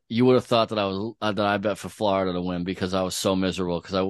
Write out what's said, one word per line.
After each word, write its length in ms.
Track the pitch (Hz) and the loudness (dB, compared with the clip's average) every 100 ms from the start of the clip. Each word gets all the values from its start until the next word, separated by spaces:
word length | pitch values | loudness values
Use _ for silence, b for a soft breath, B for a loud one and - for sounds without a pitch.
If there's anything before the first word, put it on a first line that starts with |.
| _ | _
you 160 | 113 | 2
would 100 | 127 | 6
have 120 | 127 - | 4 4
thought 240 | 117 110 | 2 2
that 100 | 107 | 0
I 60 | 98 | -2
was, 280 | 95 110 - | -2 -6 -4
uh, 100 | 107 | -4
that 160 | 101 101 | 0 0
I 100 | 101 | 0
bet 200 | 104 95 | -2 -4
for 100 | 92 | -8
Florida 440 | - 107 95 95 | -2 0 2 0
to 80 | 90 | -2
win 220 | 90 87 | -4 -4
because 280 | 87 90 92 | -4 -4 -2
I 100 | 95 | -2
was 120 | 92 | -2
so 220 | - 104 92 | -2 0 2
miserable 440 | 95 87 90 85 | 0 -2 -2 -4
'cause 140 | - | -4
I, 80 | 95 95 | -2 -2